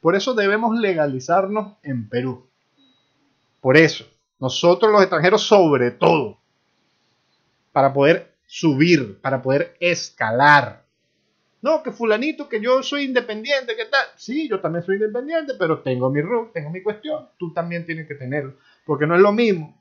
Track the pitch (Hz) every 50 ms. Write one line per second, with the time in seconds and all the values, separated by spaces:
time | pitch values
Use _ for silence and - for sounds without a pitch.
0 | - 240 214 202 202 269 254 220 202 196 202 214 233 233 220 233 220 202 180 160
1 | 151 147 131 131 127 - 170 190 190 190 208 214 202 208 - _ _ 147 135 120
2 | 110 107 - 120 127 131 123 123 _ _ _ _ _ _ _ _ _ _ _ _
3 | _ _ _ _ _ _ _ _ _ _ _ _ _ 131 131 151 165 147 - -
4 | - _ _ _ _ _ _ _ 135 127 - - - 175 175 180 226 214 208 208
5 | 190 180 180 160 147 180 202 208 - - 220 202 185 160 143 127 123 120 - -
6 | - - 170 151 131 107 101 _ _ _ _ _ _ _ _ _ _ _ _ _
7 | _ _ _ _ _ _ _ _ _ _ _ _ _ _ _ 147 135 135 131 135
8 | 139 147 170 - - _ _ _ _ _ - - - 160 143 131 156 170 175 147
9 | 127 104 95 _ - 131 135 131 127 131 131 143 170 - _ _ 175 175 170 170
10 | - - _ _ 117 110 113 123 135 147 147 143 123 - - _ _ _ _ _
11 | _ _ _ _ _ _ _ _ _ _ _ _ - 262 320 311 311 254 - -
12 | 233 220 208 220 254 311 311 302 294 - - 214 208 247 254 262 262 262 285 285
13 | 285 262 262 247 233 - 214 214 220 269 285 269 254 240 220 220 226 214 - 277
14 | 254 - _ _ - - 247 302 320 269 214 - - 156 160 170 170 180 196 196
15 | 214 214 208 240 262 294 330 330 311 277 254 202 185 160 160 143 - - 131 127
16 | 127 131 139 147 151 185 247 233 220 226 _ 170 147 147 165 185 190 214 208 214
17 | _ 302 302 - - _ _ _ 175 170 156 175 170 170 170 170 170 170 165 160
18 | 156 151 147 139 135 127 139 151 139 135 135 _ _ _ _ _ _ - 151 135
19 | 151 151 170 175 196 208 208 214 240 226 196 170 156 151 _ _